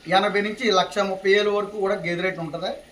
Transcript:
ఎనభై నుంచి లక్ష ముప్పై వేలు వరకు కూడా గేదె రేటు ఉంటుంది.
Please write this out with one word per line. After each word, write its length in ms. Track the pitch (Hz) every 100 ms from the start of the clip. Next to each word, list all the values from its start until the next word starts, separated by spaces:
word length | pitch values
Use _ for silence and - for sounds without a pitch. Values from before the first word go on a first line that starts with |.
| 160
ఎనభై 340 | 185 202 196
నుంచి 300 | 208 220 240
లక్ష 260 | 185 - 208
ముప్పై 360 | 202 190 202
వేలు 160 | 202 208
వరకు 300 | 202 202 214
కూడా 160 | 196 202
గేదె 260 | 170 175
రేటు 180 | 185 170
ఉంటుంది. 280 | 165 165 160 - -